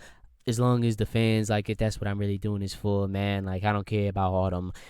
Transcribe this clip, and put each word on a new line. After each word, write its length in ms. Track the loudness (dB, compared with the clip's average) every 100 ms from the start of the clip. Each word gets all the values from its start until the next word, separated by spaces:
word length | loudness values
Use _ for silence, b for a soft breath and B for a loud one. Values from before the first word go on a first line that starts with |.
| B B B _ -6
as 120 | 0
long 240 | 2 2 2
as 120 | 0
the 80 | -2
fans 440 | 2 2 2 2
like 200 | 0 0
it, 80 | -2
that's 220 | -2 -2
what 80 | -4
I'm 120 | -2
really 180 | -2 -2
doing 240 | -2 -2
this 120 | -4
for, 340 | -4 0 0 0
man. 380 | 0 0 0 -2
Like, 180 | -2
I 80 | 2
don't 140 | 0 0
care 240 | 0 0
about 240 | 0 0
all 160 | 2 2
them 240 | 0 -4 -8 B